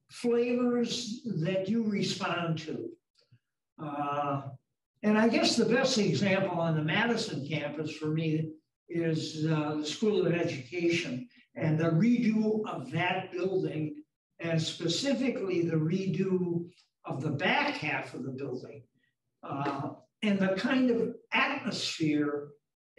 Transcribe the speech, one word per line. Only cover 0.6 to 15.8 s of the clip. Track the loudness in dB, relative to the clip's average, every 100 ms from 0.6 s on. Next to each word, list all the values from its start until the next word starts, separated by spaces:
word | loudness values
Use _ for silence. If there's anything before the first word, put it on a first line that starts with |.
| 2 2 0 -2 -6 -6 -4
that | -2 0 0 0
you | 0
respond | 2 0 0 -2 -2 -2 -2 -2
to. | -4 -8 -8 -12 _ _ _ _ _ _ _ -12
Uh, | -8 -4 -2 -2 0 -2 -4 -12 _ _ _ _
and | 2 4
I | 4
guess | 4 4 4
the | 4
best | 4 4 2
example | 2 2 2 2 2 0
on | 0 2
the |
Madison | 2 2 2 0 -2 -4 -4
campus | -4 -4 -4 -6
for | -4 -2
me | 0 0 0 -2 -8 _ _ -8
is, | -2 0 0 -2 -2 0
uh, | 2 0 -2
the | -4
School | -2 2 2 2
of |
Education | 2 0 -4 -6 -2 0 0 -2 -6 -8 -16 -18 -4
and | 0 2
the | 2
redo | 4 4 4 4 2 2 0 -2
of | -6 -6
that | -2 0 -2 -4
building, | -4 -2 0 -2 -2 -4 -6 -16 _ _ -10
and | -2 0
specifically | 0 -2 -2 0 0 0 0 0 0 0
the | 2
redo | 2